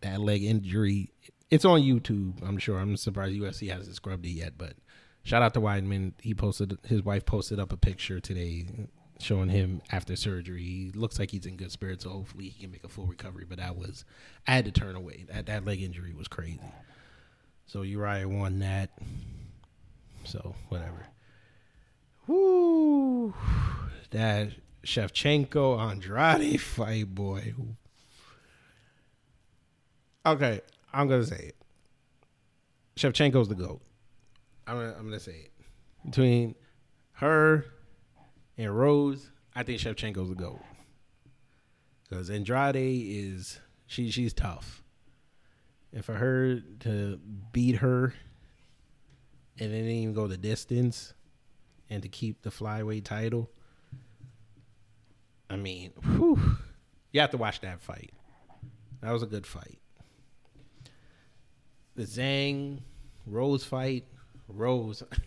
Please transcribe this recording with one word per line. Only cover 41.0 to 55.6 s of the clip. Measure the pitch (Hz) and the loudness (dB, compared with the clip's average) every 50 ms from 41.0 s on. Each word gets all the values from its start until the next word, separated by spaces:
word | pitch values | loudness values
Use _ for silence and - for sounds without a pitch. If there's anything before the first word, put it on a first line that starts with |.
| _ _ _ _ _ - - _ _ _ _ _ _ _ _ _ _ _ _ _ _ _ | _ _ _ _ _ -20 -20 _ _ _ _ _ _ _ _ _ _ _ _ _ _ _
'Cause | 95 92 90 87 | -10 -8 -6 -6
Andrade | 104 104 101 98 123 135 139 139 131 | -6 -6 -4 -2 0 2 2 2 2
is, | 135 131 131 131 123 113 98 104 101 101 98 95 90 92 - - - - _ _ _ _ | 0 0 0 0 -2 -4 -4 -6 -6 -6 -8 -8 -10 -10 -12 -14 -16 -20 _ _ _ _
she, | - - - 123 113 | -10 -6 -6 -4 -4
she's | 101 127 123 117 - | -2 -2 -2 -2 0
tough. | - - 101 82 - - - - - - - _ _ _ - - _ _ _ _ _ _ _ _ _ _ _ _ _ _ _ - | -2 -2 -2 -4 -10 -14 -16 -18 -20 -20 -20 _ _ _ -20 -20 _ _ _ _ _ _ _ _ _ _ _ _ _ _ _ -12
And | 107 - | -12 -8
for | - 110 | -8 -4
her | 104 123 131 131 127 131 127 127 120 - 76 101 113 | 0 0 2 2 4 2 2 2 0 -4 -10 -16 -8
to | - 110 104 104 101 101 98 - 92 104 107 98 101 - - | -4 -2 -2 0 -2 -2 -4 -8 -10 -12 -14 -14 -12 -4 0
beat | 123 123 127 123 | 2 4 4 4
her | 101 131 127 127 123 127 131 - - - - - - - - _ _ - - - _ _ _ - _ _ _ - _ _ _ - - _ _ _ - | 4 4 2 4 4 2 0 -2 -6 -14 -20 -20 -20 -20 -20 _ _ -20 -20 -20 _ _ _ -20 _ _ _ -20 _ _ _ -20 -20 _ _ _ -8
and | 113 107 107 | -6 -4 -2
then | 110 113 | -2 -2
even | 113 117 117 110 110 104 | -2 -2 -2 -2 -2 -2
go | 110 107 | -2 -2
the | 98 92 | -2 -2
distance | 90 95 107 110 - - - 123 120 123 123 120 - - - - - - _ _ _ _ - - - - _ _ - - - | -4 -2 -2 -4 -4 -2 -2 2 2 2 2 0 -2 -8 -16 -20 -20 -20 _ _ _ _ -20 -20 -20 -20 _ _ -20 -14 -10
and | 107 101 98 | -8 -8 -8
to | 98 | -10
keep | - - 117 110 104 - - | -8 -6 -6 -6 -6 -8 -10
the | 107 | -12
flyweight | - - 110 107 107 110 107 107 107 107 101 | -10 -8 -8 -6 -6 -4 -4 -4 -4 -6 -6
title, | - 104 107 113 113 117 117 113 - - - - - - _ _ _ - - - - - - - - - - - - - - - - - _ _ _ _ _ _ _ _ _ _ _ _ _ _ - | -6 -6 -4 -2 -2 -2 -2 -4 -6 -10 -16 -20 -20 -20 _ _ _ -18 -18 -18 -20 -20 -20 -20 -20 -20 -20 -20 -20 -20 -20 -20 -20 -20 _ _ _ _ _ _ _ _ _ _ _ _ _ _ -10
I | 98 | -8
mean, | 101 | -8